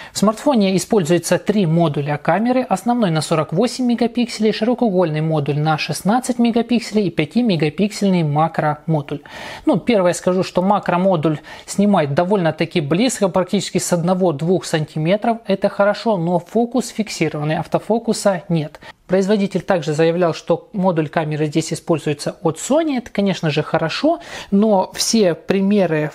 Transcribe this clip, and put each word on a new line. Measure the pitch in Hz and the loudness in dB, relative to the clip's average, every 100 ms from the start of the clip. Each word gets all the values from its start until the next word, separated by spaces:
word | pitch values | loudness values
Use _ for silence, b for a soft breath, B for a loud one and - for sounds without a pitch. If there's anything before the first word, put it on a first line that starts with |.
| B | B
В | - | -2
смартфоне | 202 220 294 240 190 185 | -2 0 0 2 2 0
используется | - 220 151 175 - 175 | 0 0 2 0 2 -2
три | - 208 165 | 0 0 2
модуля | 170 165 147 143 147 | 2 2 -2 -4 -4
камеры. | - 180 240 254 240 | 0 0 2 0 0
Основной | 190 233 240 196 | -2 0 0 2
на | 156 | 0
сорок | - 160 147 | 0 -2 0
восемь | 165 240 - 247 | 0 0 0 -2
мегапикселей, | 226 233 247 233 - 220 | 0 0 -2 -4 0 0
широкоугольный | 202 220 240 240 185 170 151 | 0 -2 0 2 2 0 0
модуль | 160 156 143 143 | 0 0 0 0
на | 156 151 | 0 0
шестнадцать | - 151 185 247 - 240 | -4 -4 0 0 0 0
мегапикселей | 233 233 233 240 - 214 185 | 2 0 0 -2 0 -2 0
и | |
пятимегапиксельный | - 151 226 240 160 156 160 202 - 202 180 | -2 -2 0 0 0 0 0 -4 0 0 2
макромодуль. | 151 147 160 156 151 151 - 156 139 143 B B B B 311 | 2 2 0 0 -2 -4 -2 -2 -2 -10 B B B B 0
Ну, | 214 | 0
первое | - 214 175 | 2 2 2
скажу, | 165 185 185 | 2 0 0
что | - 180 | 0 0
макромодуль | 185 202 - 180 190 170 160 147 B B B | 2 0 2 2 2 2 0 -2 B B B
снимает | - 208 190 143 143 | 0 2 4 2 0
довольно-таки | 175 208 165 151 170 180 | 2 2 0 0 -2 -2
близко, | 143 165 254 - 190 | 0 0 0 0 0
практически | 190 180 196 - 180 | 0 0 -2 -2 -4
с | - | 0
одного-двух | 175 165 185 185 143 160 180 - | 0 0 2 0 0 0 0 0
сантиметров. | 165 151 156 156 202 233 226 - | -4 -2 -2 0 0 0 -4 -2
Это | 190 202 | -2 0
хорошо, | - 202 196 233 196 | 2 0 0 -2 0
но | 165 175 | 0 -2
фокус | - 220 233 247 - | 0 -2 0 -2 -4
фиксированный, | - 208 - 156 151 151 165 | -6 -6 -2 -2 -2 -2 -2
автофокуса | - 165 - 226 226 214 202 175 - | -2 -4 0 -2 0 0 0 0 -2
нет. | 165 151 - B B - | -2 -2 -12 B B -2
Производитель | 185 190 214 196 180 | 0 2 2 0 -2
также | - 185 151 | 0 -2 0
заявлял, | 151 165 170 170 | 2 2 2 0
что | 151 - 170 - | -2 -2 -2 -2
модуль | 208 185 160 151 | -2 0 2 0
камеры | 175 156 151 151 | -2 -2 -2 0
здесь | 160 156 | 0 -2
используется | 160 - 156 - 147 160 - | -6 -2 -2 0 -4 -6 -2
от | - - | -2 -2
Sony. | - 294 320 254 | 0 0 2 -4
Это, | - | -4
конечно | - 202 175 160 | -2 0 0 -2
же, | 147 | -2
хорошо, | 151 160 160 - 302 339 B B B | -2 -2 -2 0 0 0 B B B
но | 196 220 196 - | 2 4 2 0
все | - - 226 185 160 | -4 0 4 2 0
примеры | - 196 196 208 170 156 151 | -2 0 2 2 2 0 -2